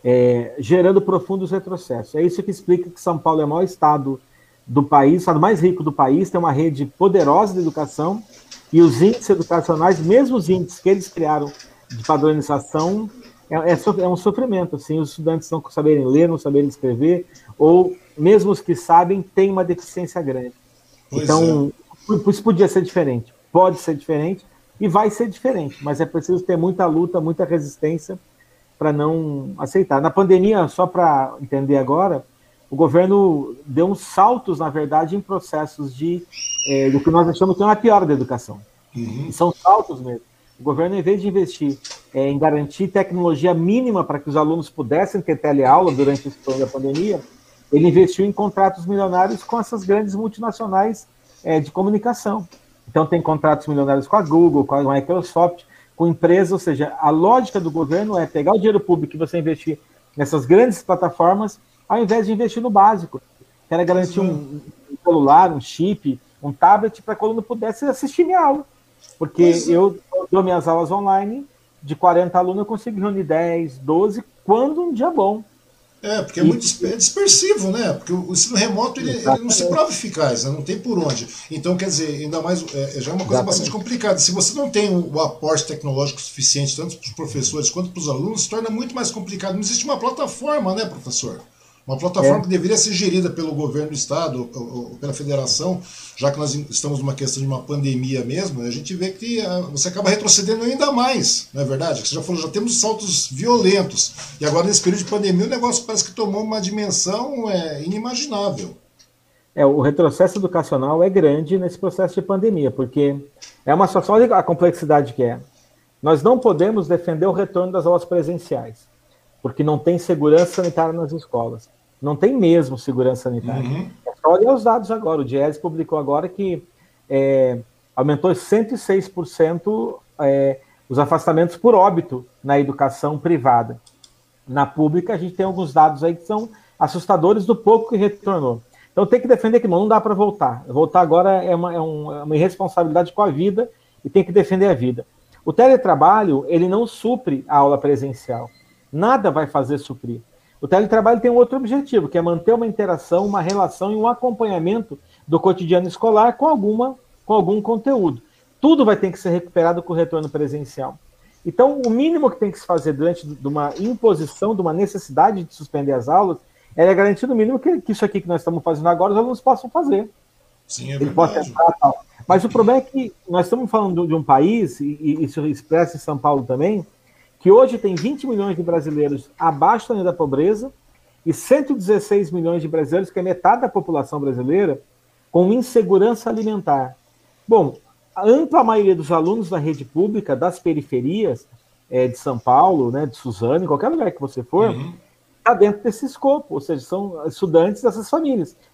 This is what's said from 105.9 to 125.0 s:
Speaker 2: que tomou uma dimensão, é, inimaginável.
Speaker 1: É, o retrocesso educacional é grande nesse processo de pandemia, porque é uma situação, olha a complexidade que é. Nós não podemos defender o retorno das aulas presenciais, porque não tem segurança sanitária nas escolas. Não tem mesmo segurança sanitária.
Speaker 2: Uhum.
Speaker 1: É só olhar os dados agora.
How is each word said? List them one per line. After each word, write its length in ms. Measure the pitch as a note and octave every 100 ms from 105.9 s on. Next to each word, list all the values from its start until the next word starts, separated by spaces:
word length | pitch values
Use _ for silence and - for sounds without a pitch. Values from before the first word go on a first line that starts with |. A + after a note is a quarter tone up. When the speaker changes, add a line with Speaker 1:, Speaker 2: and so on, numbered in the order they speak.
| G#3+
Speaker 2:
que 60 | -
tomou 300 | - G#3 G3
uma 180 | A3 A3
dimensão, 880 | F#3 G#3+ G#3 - F3 G#3+ C4+ C4+ A3
é, 340 | F#3 D#3+ C#3+
inimaginável. 960 | D#3+ G#3+ A#3+ - - G#3 G3+ B2 F2+ - _ _ _ _ _ _ _
Speaker 1:
É, 100 | -
o 160 | C#3+ D3
retrocesso 560 | C3+ C#3+ E3 - F#3 G#3
educacional 640 | F#3 F3 - C#3 C3+ D#3+
é 60 | F#3+
grande 480 | F#3+ D#3 D3 D3+ F#3+
nesse 200 | F3+ F3
processo 360 | F#3+ F3+ F#3 G3
de 40 |
pandemia, 500 | G3 G3 A3 F3+ C3+
porque 460 | C3 B2 D3 C#3+ C#3 C#3 _ - _
é 80 | -
uma 140 | D#3+ G3
situação, 280 | G3 -
olha 120 | G#3+ A#3+ G3
a 60 |
complexidade 720 | - E3+ F3 E3+ D3+ D3+ B2+
que 80 | A#2+
é. 180 | B2 A#2 - _ _ _ _ _
Nós 200 | D3 D#3
não 160 | E3+ B3+
podemos 480 | - D#3 F#3+ A3 D#3
defender 380 | F3 F3 D#3
o 80 | F#3+
retorno 400 | F3 G3 F#3 F3+
das 140 | F#3 E3
aulas 180 | F3
presenciais, 760 | F3 F3 D3+ E3+ - C3 A2+ A2 _ _ _ _ _ _
porque 220 | B2 -
não 140 | D3+ D3+
tem 200 | F3 F3
segurança 580 | F3 E3 D3 D#3+ F3 F#3
sanitária 360 | F3 E3+ D#3+
nas 200 | E3 D3+
escolas. 580 | D#3+ - B2 A#2 A#2 _ _ _ _
Não 140 | C#3
tem 180 | D3 G#3+ C4
mesmo 420 | F3 E3+ C3+ B2+
segurança 460 | - B2 B2+ B2
sanitária. 440 | B2+ A#2+ A#2+ C3 B2
Speaker 2:
Uhum. 220 | D#3 - - B2
Speaker 1:
É 60 | -
só 100 | D#3
olhar 220 | F#3 A3+
os 80 | C4+
dados 260 | A3 A#3 G3
agora. 320 | A3